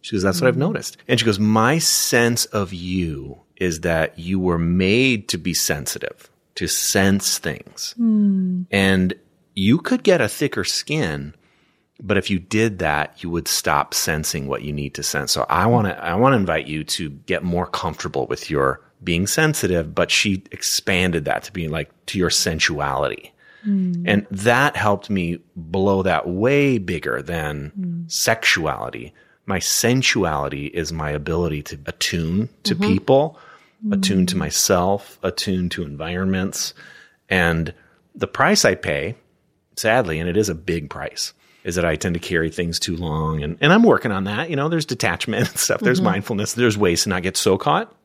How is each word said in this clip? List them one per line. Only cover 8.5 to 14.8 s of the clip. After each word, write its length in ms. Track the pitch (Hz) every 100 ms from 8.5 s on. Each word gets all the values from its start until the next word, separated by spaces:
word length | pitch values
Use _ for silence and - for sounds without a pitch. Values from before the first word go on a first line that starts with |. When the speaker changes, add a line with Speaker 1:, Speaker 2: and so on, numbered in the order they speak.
| 180 180
Speaker 1:
And 440 | 101 95 95 92 - _ _ _ -
you 220 | 95 147
could 260 | - 254
get 160 | - 180
a 80 | 110
thicker 340 | - 143 -
skin, 720 | 92 - - 151 110 73 71 - _ _ _ _ _ _
but 160 | 98 101
if 140 | -
you 80 | 98
did 400 | 87 107 113 98
that, 380 | 85 73 76 -
you 100 | 87
would 180 | 85 78
stop 460 | - - 73 71
sensing 520 | - - 78 78 78 69
what 160 | 65
you 100 | 69
need 220 | 73